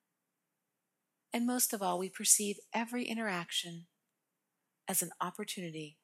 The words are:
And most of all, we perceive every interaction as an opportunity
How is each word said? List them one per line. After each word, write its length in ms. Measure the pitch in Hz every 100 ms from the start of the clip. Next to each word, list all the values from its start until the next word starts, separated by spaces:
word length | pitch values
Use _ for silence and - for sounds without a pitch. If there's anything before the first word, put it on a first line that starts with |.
| _ _ _ _ _ _ _ _ _ _ _ _ _
And 120 | 240
most 280 | 240 247 -
of 100 | 214
all, 160 | 185 180
we 100 | 185
perceive 480 | - 208 - 202 202 -
every 320 | 220 233 247
interaction 840 | - 226 220 175 170 - 175 170 170 _ _ _ _ _ _ _ _ _ -
as 140 | 185
an 80 | 170 -
opportunity 800 | 175 196 208 - 175 156 151 156